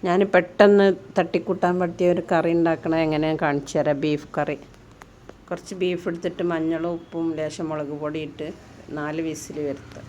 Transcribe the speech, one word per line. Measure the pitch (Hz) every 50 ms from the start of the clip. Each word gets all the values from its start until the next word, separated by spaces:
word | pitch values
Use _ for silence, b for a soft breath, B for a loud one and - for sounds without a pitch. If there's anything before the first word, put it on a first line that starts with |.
| -
ഞാൻ | 185 175 185 196 196 -
പെട്ടെന്ന് | 180 180 - - - 208 202 202 202 196 196 185 190 - - - -
തട്ടിക്കൂട്ടാൻ | 175 175 - 180 165 - 185 180 - 180 180 180
പറ്റിയ | 180 170 170 - 185 175 170
ഒരു | 170 165 -
കറി | 185 165 160 170 170 170
ഉണ്ടാക്കണത് | 165 165 165 156 - 170 160 165 165 156
എങ്ങനെയാ | 156 151 156 156 156 156 180
കാണിച്ചു | 151 143 143 139 - - 160
തരാം. | 143 151 147 139 139
ബീഫ് | 151 147 143 - - - -
കറി. | 147 151 151 - - - - - - - - - - - - - - - - - - -
കുറച്ച് | 180 170 - - 202 185
ബീഫ് | 180 180 180 170 - 190
എടുത്തിട്ട് | 165 165 - 180 175 - 180 175
മഞ്ഞളും | 170 160 160 160 165 160 160 175 175 170
ഉപ്പും | 170 - - 170 165 165 160 156
ലേശം | 156 151 151 - 170 156
മുളക് | 156 151 151 139 147 143 151
പൊടി | 151 151 160 156 147
ഇട്ട് | - - 156 156 - - - - - - - - - 151
നാല് | 147 147 156 160 165 160
വിസിൽ | 151 151 - - - 151 147 143
വരുത്തുക. | 139 139 - - - - -